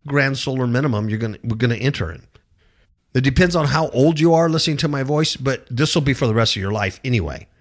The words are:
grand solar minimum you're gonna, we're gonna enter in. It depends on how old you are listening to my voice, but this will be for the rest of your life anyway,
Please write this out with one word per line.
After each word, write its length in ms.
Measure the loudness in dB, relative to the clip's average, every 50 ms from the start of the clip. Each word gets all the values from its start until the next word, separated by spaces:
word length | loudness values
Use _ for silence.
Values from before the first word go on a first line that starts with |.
| -10 -4
grand 300 | 0 0 0 0 0 -4
solar 280 | -4 -4 -4 -2 -2
minimum 440 | 0 0 0 0 0 0 0 -2 -2
you're 100 | -4 -4
gonna, 180 | -4 -6 -8 -8 -6
we're 140 | -6 -4 0
gonna 180 | 0 0 0
enter 360 | 0 -2 -2 -2 -2 -6 -6
in. 120 | -8 -12 -16 _ _ -20 _ _ _ _ _ _ _ _ _ _ _ _ _ _ -2
It 80 | 0
depends 340 | 0 0 2 4 2 2 2
on 100 | 0 0 0
how 220 | 0 0 -2 0
old 300 | 2 2 4 4 4 4
you 140 | 4 4 6
are 160 | 6 4 4
listening 280 | 2 0 0 0 -2 0
to 100 | -2 -2
my 160 | -2 -2 -2
voice, 320 | -2 0 0 0 0 -2
but 300 | -4 -4 -4 -4 -4 -6 -8
this 240 | -2 0 0 2 2
will 80 | 0
be 120 | 0 0 0
for 120 | 0 0
the 80 | 0 2
rest 220 | 2 2 0 0
of 60 | -2
your 100 | -4 -4
life 280 | -2 -2 -2 -4 -6 -6 -4
anyway, 440 | -2 0 0 0 -2 -6 -10 -14 _ _ _